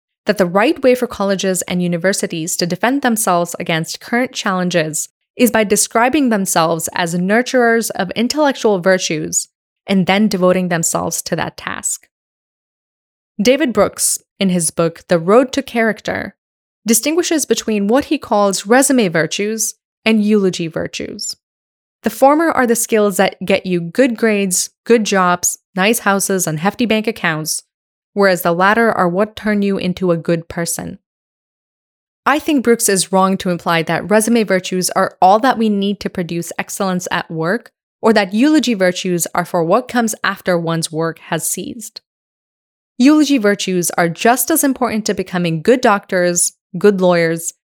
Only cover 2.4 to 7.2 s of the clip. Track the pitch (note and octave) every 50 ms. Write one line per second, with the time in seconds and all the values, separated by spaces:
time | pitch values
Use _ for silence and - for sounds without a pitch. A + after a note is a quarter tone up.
2.4 | D#3 F3 - - F3+ F3 F3 - - A3+ C4+ C#4+ - B3+ A3+ G#3+ - G3+ F3+ F3
3.4 | F3 E3+ - - F3 F3 E3+ D#3+ D#3+ - - - - - - A#3+ B3+ - - -
4.4 | - G#3+ F#3+ F#3 F3+ F3+ F3 F3 D#3 D#3 D3+ - - - _ _ _ _ _ -
5.4 | B3 B3 B3 A3 A3 F#3+ G#3+ G#3 - - - A#3 A#3 C4 C4 D#4 C#4 B3 A3+ G3+
6.4 | F#3+ F#3 - F3 D#3+ E3 E3+ E3 - - - - F3+ E3 E3 F3+